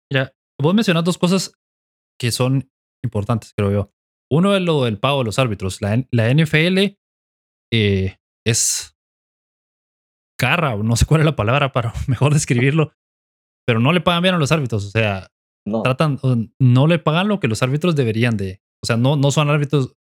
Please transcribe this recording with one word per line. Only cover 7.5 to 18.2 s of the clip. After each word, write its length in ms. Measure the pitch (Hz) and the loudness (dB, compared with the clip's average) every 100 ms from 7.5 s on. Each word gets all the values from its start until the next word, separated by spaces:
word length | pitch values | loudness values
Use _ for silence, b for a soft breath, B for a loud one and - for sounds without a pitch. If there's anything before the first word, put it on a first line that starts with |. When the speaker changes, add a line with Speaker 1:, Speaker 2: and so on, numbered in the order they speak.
| _ _ | _ _
Speaker 1:
eh, 460 | 113 104 98 95 - _ _ - | 0 2 0 -2 -8 _ _ -2
es 520 | 117 - - - _ _ _ _ _ _ _ _ _ _ _ _ _ _ - | -2 -2 -4 -10 _ _ _ _ _ _ _ _ _ _ _ _ _ _ -4
carra, 340 | 123 170 151 104 | -2 0 -2 -2
o 60 | |
no 120 | 110 117 | 0 0
sé 100 | - | 2
cuál 160 | 151 | 2
es 40 | 160 | 2
la 100 | 139 | 0
palabra 360 | 104 139 135 | 0 0 0
para 220 | - 117 | -2 -4
<laughs> 140 | - - | -4 -4
mejor 260 | 127 135 | 0 2
describirlo, 600 | 131 - 123 135 156 151 _ _ _ _ _ _ _ - | 2 0 0 2 0 -2 _ _ _ _ _ _ _ -2
pero 120 | 113 | 2
no 140 | 127 | 2
le 80 | 175 | 2
pagan 220 | 175 170 | 0 0
bien 120 | 180 180 | 2 2
a 40 | |
los 120 | 135 | 0
árbitros. 340 | 160 131 107 101 | 0 -2 -4 -2
O 40 | |
sea, 380 | 110 107 95 92 _ _ _ 101 | -2 0 -2 -10 _ _ _ -6
Speaker 2:
No. 160 | 110 | -2
Speaker 1:
tratan, 380 | 127 127 156 131 | -2 0 -2 0
o, 140 | 131 120 107 - | 0 0 -2 0
no 280 | 127 123 151 | 4 4 4
le 120 | 170 | 2
pagan 300 | 160 160 202 | 0 -2 0
lo 100 | 202 | -2
que 80 | 117 | -2
los 160 | 110 | -2
árbitros 320 | 127 147 180 151 | -2 -2 0 0
deberían 400 | 117 110 | 0 0